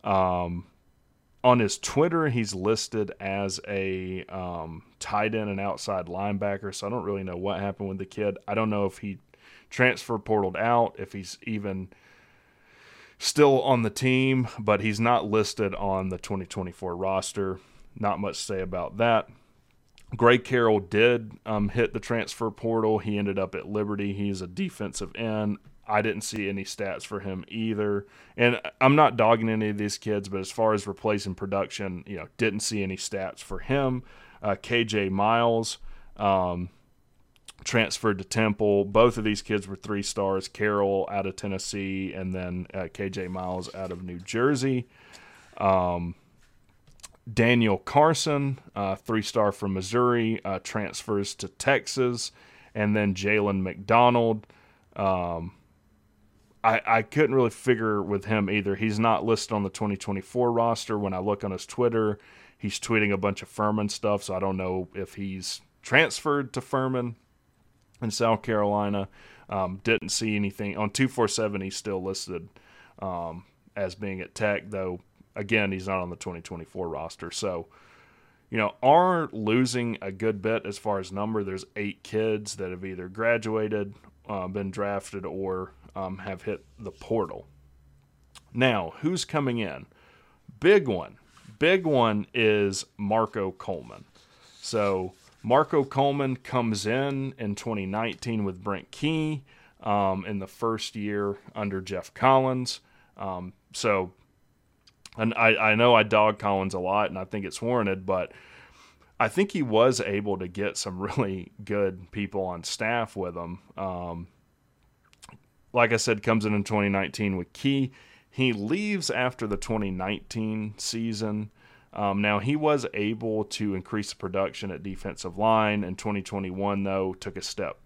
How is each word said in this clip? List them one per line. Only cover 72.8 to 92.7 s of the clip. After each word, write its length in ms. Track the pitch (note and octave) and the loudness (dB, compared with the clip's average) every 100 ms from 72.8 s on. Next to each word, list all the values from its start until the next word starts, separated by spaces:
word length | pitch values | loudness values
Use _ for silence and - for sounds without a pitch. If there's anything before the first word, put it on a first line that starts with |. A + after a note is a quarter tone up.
| - - | -20 -12
um, 440 | F#2+ F2+ E2+ E2+ - _ _ - | -8 -6 -6 -10 -16 _ _ -6
as 200 | F#2+ F2+ | -6 -6
being 260 | G2+ F#2+ | -8 -8
at 120 | F2 | -10
Tech, 360 | - G#2+ G2+ G2+ | -4 -2 -2 -4
though, 300 | G2+ F#2 F2+ _ _ _ - | -6 -4 -6 _ _ _ -12
again, 360 | G2 A2 G2+ | 0 2 2
he's 160 | F#2+ F#2+ | -2 -4
not 140 | F#2+ | -4
on 80 | F2+ | -4
the 60 | F2 | -8
twenty 260 | - E2+ | -10 -10
twenty-four 480 | - F2 D#2+ F2+ F2 | -12 -14 -12 -8 -6
roster. 420 | D2 E2 - E2 | -6 -10 -10 -10
So, 360 | - G2+ F2 - - - - _ _ _ _ _ | -6 -4 -4 -8 -18 -20 -20 _ _ _ _ _
you 80 | A2+ | -2
know, 160 | G#2 - | -2 2
are 460 | B2+ D#3+ F3+ F3 D#3 | 6 6 6 2 -2
losing 680 | A2+ G#2+ A#2 B2+ B2 A#2+ - | -2 2 4 2 0 -2 -4
a 100 | G2 | -8
good 300 | F#2+ A2 G#2 | -2 -2 0
bit 240 | G#2+ A2+ - | 0 -2 -4
as 120 | G2+ | -6
far 220 | A2 G2+ | -2 -2
as 120 | F#2 | -4
number. 320 | F#2+ G#2+ A2 | -6 -2 -2
There's 220 | F#2+ F#2+ - - | -2 -6 -8 -6
eight 280 | G#2 - | -6 -6
kids 520 | - G#2+ A2 G#2+ G#2 - | -4 -2 0 -2 -4 -8
that 140 | F#2 | -8
have 120 | F2+ | -6
either 240 | F#2+ F2+ F2+ | -8 -8 -10
graduated, 840 | G2 A2+ A#2 A2 A2 G#2+ G#2+ G2+ G2+ - _ - | -2 2 2 0 -2 0 -2 -4 -10 -20 _ -8
uh, 200 | G2+ F#2 | -6 -4
been 240 | G2+ G2 | -4 -6
drafted, 540 | F#2+ G2+ G2+ - G2 F#2 | -4 -4 -4 -6 -10 -8
or, 480 | F#2 F#2+ F#2 F#2 - - - | -6 -4 -4 -8 -14 -16 -10
um, 220 | F#2+ F#2 | -8 -8
have 220 | F#2+ F#2 | -10 -8
hit 240 | - G2+ - - | -8 -8 -12 -14
the 140 | G2+ | -14
portal. 560 | - - A2+ - G1+ - - - _ _ _ _ _ _ - _ | -14 -4 -2 -2 -6 -16 -20 -20 _ _ _ _ _ _ -20 _
Now, 400 | A#2+ B2+ A2 E2 - | 2 4 4 -2 -4
who's 240 | D3+ F3+ - | -2 -2 -2
coming 340 | D#3 C3+ A#2+ | -2 0 -2
in? 260 | G2+ C2+ - _ _ _ _ _ - - | -4 -8 -14 _ _ _ _ _ -20 2
Big 280 | E3 G3+ C#3+ | 6 6 6
one. 300 | F#2 D2 - _ - - - | -2 -4 -14 _ -20 -20 2
Big 260 | D#3 F#3+ E3 | 4 4 4
one 420 | C#3 A2+ G#2 - | 4 6 4 -2
is 520 | B2 A2 G#2+ G2+ | 2 4 6 2